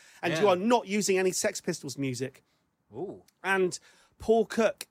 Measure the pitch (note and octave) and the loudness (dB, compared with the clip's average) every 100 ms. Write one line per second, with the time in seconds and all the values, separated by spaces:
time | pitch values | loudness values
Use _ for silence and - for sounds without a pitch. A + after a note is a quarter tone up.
0 | - - E3+ D#3+ G#3 F3+ A3 A#3+ F#3+ G#3 | -20 -8 -4 2 4 4 4 2 2 -2
1 | G3+ F#3 F#3 - G#3+ - - E3+ D3 C3+ | 2 2 2 0 -2 -4 -6 -6 -8 -6
2 | C#3 A#2+ B2+ - _ _ _ _ _ G#2+ | -6 -4 -8 -10 _ _ _ _ _ -12
3 | F#3+ C3+ _ _ F#3 F#3+ F#3 - - _ | -12 -12 _ _ -2 0 0 -2 -14 _
4 | _ - - A3+ G#3+ - G#3+ - - | _ -6 2 2 2 2 0 0 -10